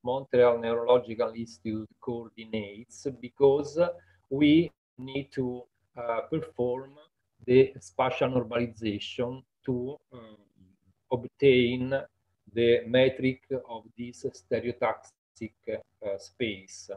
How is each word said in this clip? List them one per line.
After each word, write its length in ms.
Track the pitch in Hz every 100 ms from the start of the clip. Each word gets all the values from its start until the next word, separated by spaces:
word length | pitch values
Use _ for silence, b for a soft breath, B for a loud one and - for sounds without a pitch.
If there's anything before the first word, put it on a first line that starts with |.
Montreal 540 | 123 135 135 123 120 117
Neurological 720 | 117 117 120 123 117 110 113
Institute 540 | 113 113 - 113 110 107 _
coordinates, 1040 | - 117 113 - 110 110 101 101 120 - 143 127
because 580 | 123 _ 139 143 143 156 175 - b b _
we 400 | 139 147 160 170 _ _ -
need 340 | 131 135 135
to, 300 | - 127 123 - _ _ -
uh, 240 | 120 113 -
perform 640 | 160 - - 123 127 135 143 _ _ _ _ -
the 260 | 127 135 -
spatial 480 | - - 127 - 131
normalization 1120 | 127 113 120 120 110 113 104 - - 120 131 _ _
to, 340 | - 123 123 143 _
um, 240 | 127 113 104 104 98 92 _ _ _ _
obtain 840 | 127 120 _ 139 127 120 127 127 135 - _ _ _ _
the 280 | 113 117 120 110
metric 560 | 127 131 - 131 131 _ 131 -
of 160 | 113 113 -
this 260 | 120 120
stereotaxic, 1300 | 131 - _ 117 120 - 113 110 - _ _ _ 110 _ -
uh, 500 | 110 _ _ 104 98
space. 720 | - _ 117 95 95 - -